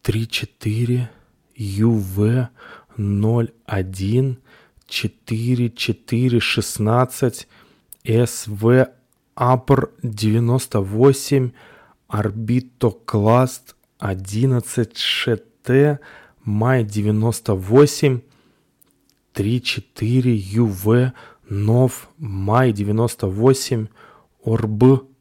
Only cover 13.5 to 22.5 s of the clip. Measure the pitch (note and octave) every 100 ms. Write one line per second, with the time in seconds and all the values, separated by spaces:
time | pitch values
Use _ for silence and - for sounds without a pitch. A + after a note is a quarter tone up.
13.5 | - - _ _ _ G2+ F#2+ F#2+ G#2 C3
14.5 | B2+ - - A2+ - - - - A2 _
15.5 | _ - B2+ D3 C#3+ - - - _ A2
16.5 | G#2 A#2+ C3 G#2+ G#2 G#2 G#2+ A2+ A2 -
17.5 | F#2+ F#2+ B2+ D3 - C#3+ B2 _ _ _
18.5 | _ _ _ _ _ _ _ _ - G#2
19.5 | A#2+ - - - - A2 B2+ B2+ A2 F#2+
20.5 | G#2+ A#2 F#2 G#2 A#2+ B2+ - - _ _
21.5 | G2+ G#2 A#2+ B2+ - - _ C3 F#2+ G2